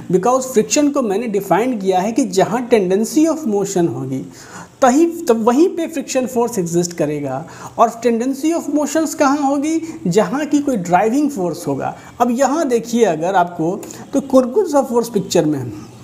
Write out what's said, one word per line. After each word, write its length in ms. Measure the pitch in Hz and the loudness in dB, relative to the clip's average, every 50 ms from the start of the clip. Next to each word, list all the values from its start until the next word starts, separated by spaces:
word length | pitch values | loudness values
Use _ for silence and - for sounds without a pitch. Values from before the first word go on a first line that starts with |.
| - - 170 | -4 0 0
because 340 | 185 180 233 254 262 254 - - | 2 2 2 2 2 0 0 0
friction 380 | 208 220 - - 294 294 285 | 0 2 2 2 2 2 2
को 120 | 285 285 262 | 2 0 0
मैंने 260 | 214 190 202 247 240 | 0 0 -2 -2 -2
डिफाइन 500 | 196 202 190 - 170 185 220 262 254 214 | -2 -2 0 2 2 2 2 0 -2 -2
किया 200 | 190 190 185 180 | 0 0 0 2
है 120 | 180 214 233 | 0 0 0
कि 120 | 294 269 208 | 0 0 0
जहाँ 380 | 180 190 180 - 196 247 254 233 | 2 0 0 2 0 -2 0 2
tendency 560 | 247 226 190 175 185 196 220 220 - 311 302 330 | 2 2 4 4 2 0 0 0 2 2 2 2
of 180 | 302 - - 226 | 2 0 -2 -2
motion 400 | 202 202 196 - - 185 170 165 120 | -2 0 -2 -2 0 0 0 0 -2
होगी 300 | 131 135 131 135 131 - - - - - - - - - - - - - | -4 -6 -6 -6 -6 -8 -10 -14 -18 -20 -20 -18 -18 -18 -20 -2 2 4
तही, 240 | 254 247 285 339 339 330 - - - | 4 6 6 4 2 0 0 2 2
तब 160 | 226 226 214 | 2 2 2
वहीं 220 | 226 233 269 339 392 - | 2 4 4 4 4 2
पे 100 | 349 330 | 0 -6
friction 400 | 302 - 277 - - - 269 254 | -4 -6 -8 -6 -4 -2 -2 -2
force 320 | 220 - 233 240 233 226 196 | -2 -2 -2 -2 -2 -2 -4
exist 340 | 180 170 165 170 175 175 - | -4 -2 0 0 -2 -2 -2
करेगा। 480 | - 160 147 151 147 143 135 131 135 131 - - - - - - - | -4 -2 -2 -2 -4 -4 -6 -6 -8 -8 -12 -16 -18 -18 -6 0 2
और 120 | 220 226 226 - - | 2 2 2 0 0
tendency 480 | 247 233 226 233 262 269 269 - 311 339 330 | 0 0 0 0 -4 -4 -2 -2 -2 -2 -2
of 100 | - - 285 | -2 -2 0
motions 380 | 294 302 277 - 320 320 285 - | 0 0 0 0 0 -2 0 0
कहाँ 340 | - 302 277 277 302 294 269 | 0 2 2 2 2 0 0
होगी? 320 | 285 294 277 311 320 330 320 - - - - | 0 0 0 0 -2 -2 -4 -6 -8 -6 -2
जहाँ 380 | 185 165 214 208 175 202 277 311 | 0 2 2 2 0 0 -4 -2
की 140 | - - 294 | 0 0 0
कोई 160 | 285 285 262 | 0 0 -2
driving 540 | 214 175 175 175 180 202 220 226 285 302 277 | -2 -2 -2 -2 0 0 2 2 0 0 0
force 360 | - 196 180 175 151 - - | -2 -2 -4 -4 -4 -6 -6
होगा। 300 | 143 139 131 135 127 - - - - - - | -6 -4 -4 -6 -8 -8 -10 -16 -10 -4 -2
अब 100 | 247 240 | 0 0
यहाँ 380 | 247 233 277 240 269 320 339 277 | 0 0 0 0 0 0 -2 0
देखिए 360 | 247 233 - - - 240 233 | -2 -2 -2 -2 0 2 2
अगर 300 | 202 165 151 160 175 196 | 2 2 0 0 0 2
आपको 460 | 185 175 175 - - 160 165 190 220 - - - - - - - | 2 2 0 0 -4 -2 -2 -2 -4 -8 -12 -14 -16 -10 -4 -4
तो 80 | 277 | -4
कुरकुसा 640 | 277 - - 262 254 240 247 415 403 349 294 285 247 | 0 2 4 4 4 4 2 0 0 2 2 0 2
force 260 | 226 233 240 226 - | 2 0 -2 0 0
picture 360 | - 208 - - - 185 156 | -2 -4 -2 0 2 2 2
में 280 | 151 151 143 123 123 104 - - - - - | 2 0 -2 -4 -8 -10 -12 -14 -18 -20 -20